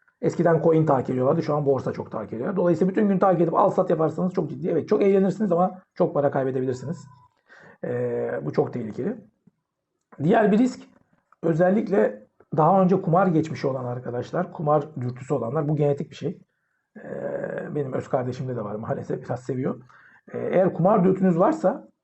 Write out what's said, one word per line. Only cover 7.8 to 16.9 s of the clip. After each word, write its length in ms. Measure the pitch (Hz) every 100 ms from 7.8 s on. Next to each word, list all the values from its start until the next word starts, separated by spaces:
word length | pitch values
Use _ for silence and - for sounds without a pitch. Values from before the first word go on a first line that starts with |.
E, 560 | - 123 123 120 117 -
bu 100 | 147
çok 200 | - 147
tehlikeli. 440 | - 73 - 190 254 - _ _ _ _ _ _ _ _ -
Diğer 300 | 147 226 208
bir 60 | 208
risk 240 | 254 - - _ _ _ _ _
özellikle 840 | 165 160 180 202 - 196 214 - - _ _ 147
daha 260 | 156 190
önce 200 | 185 185
kumar 240 | 180 165 196
geçmişi 400 | 160 131 123 143
olan 180 | 131
arkadaşlar, 680 | 123 123 127 120 120 151 185
kumar 360 | - 151 151 143 -
dürtüsü 340 | 123 123 -
olanlar, 340 | 143 113 147 151
bu 80 | 156
genetik 340 | 147 139 156
bir 60 | -
şey. 260 | - 185 _ _ _ _ _